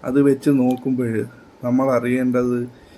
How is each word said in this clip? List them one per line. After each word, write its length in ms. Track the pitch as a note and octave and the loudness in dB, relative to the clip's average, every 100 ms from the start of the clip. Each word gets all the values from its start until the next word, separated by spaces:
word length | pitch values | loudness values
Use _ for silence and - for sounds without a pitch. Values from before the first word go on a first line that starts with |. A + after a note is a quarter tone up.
അത് 180 | - C3+ | 0 2
വെച്ച് 280 | C#3+ C3+ D3 | 2 2 2
നോക്കുമ്പോൾ 760 | C#3 B2+ B2 C3+ B2+ A#2+ A2 - - - - | 2 2 0 -4 -2 -2 -4 -6 -12 -20 -10
നമ്മൾ 280 | B2 B2+ C3+ | -2 0 2
അറിയേണ്ടത് 800 | B2 A#2+ B2+ B2+ B2 B2 B2 A#2+ - - | 0 0 0 0 0 0 -2 -6 -14 -20